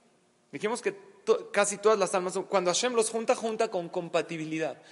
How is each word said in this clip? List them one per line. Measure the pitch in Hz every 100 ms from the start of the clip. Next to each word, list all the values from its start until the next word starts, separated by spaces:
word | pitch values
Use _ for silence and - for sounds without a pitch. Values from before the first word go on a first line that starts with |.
| _ _ _ _ _
Dijimos | 143 208 240
que | 202
to-, | - - - - 226 -
casi | 196 202 202
todas | 214 220
las | 180 190
almas | 185
son, | 190
cuando | - 196 180
Hashem | 170 247
los | 233 220
junta, | 226 226 240
junta | 226 220 226
con | 196 170
compatibilidad. | 185 170 170 156 165 156 160 151 127 -